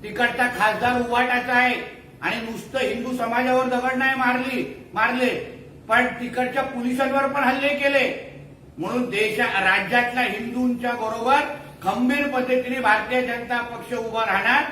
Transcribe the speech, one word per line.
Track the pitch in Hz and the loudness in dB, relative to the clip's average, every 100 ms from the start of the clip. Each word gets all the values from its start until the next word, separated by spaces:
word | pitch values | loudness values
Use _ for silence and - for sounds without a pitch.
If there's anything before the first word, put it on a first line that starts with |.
तिकडचा | 208 196 240 240 247 | -10 0 0 2 -2
खासदार | - 214 214 240 247 | 2 2 2 0 0
उभाटाचा | 240 240 254 247 254 | 0 0 2 0 2
आहे | 247 247 247 - - - - | 2 2 0 -6 -14 -20 -8
आणि | 170 233 226 | -4 -4 -6
नुसतं | 226 - 262 | -10 -6 -2
हिंदू | 208 233 254 254 | -2 -2 -4 -2
समाजावर | 233 240 254 254 | 0 0 4 4
दगड | 254 247 254 254 | 4 2 0 2
नाही | 269 262 | 2 2
मारली, | 254 254 254 247 - - - | 2 2 0 -2 -4 -8 -10
मारले, | 208 233 247 247 165 - - - - - | 0 0 2 0 0 -6 -14 -18 -18 0
पण | 226 247 | 2 2
तिकडच्या | - 247 - 254 262 | -2 -6 -2 -2 -2
पोलिसांवर | 262 240 240 247 262 269 277 | -4 -2 -2 0 2 2 0
पण | 285 | 2
हल्ले | 254 269 277 | 2 2 0
केले. | - 277 277 240 - - - - - - - | 2 2 4 2 -2 -10 -16 -20 -20 -20 -8
म्हणून | 175 247 247 | -4 -2 -2
देशा-, | 202 220 214 240 | 0 0 0 0
राज्यातल्या | 196 190 202 190 240 240 247 | 2 2 2 2 2 2 0
हिंदूंच्या | 233 208 233 247 254 240 240 | -2 -2 -6 -2 0 0 -2
बरोबर | 233 220 226 233 285 294 - - - | -2 -4 -2 2 2 2 -8 -14 -4
खंबीर | - 233 247 285 285 | -2 2 2 2 0
पद्धतीने | 254 254 254 247 254 | 0 2 0 0 0
भारतीय | 226 214 220 254 | 4 2 2 0
जनता | 254 240 240 240 | 0 -4 -4 -4
पक्ष | 233 226 - | -4 -10 -8
उभा | 247 220 220 | -6 -4 -2
राहणार | 220 196 214 269 302 | 0 2 4 2 2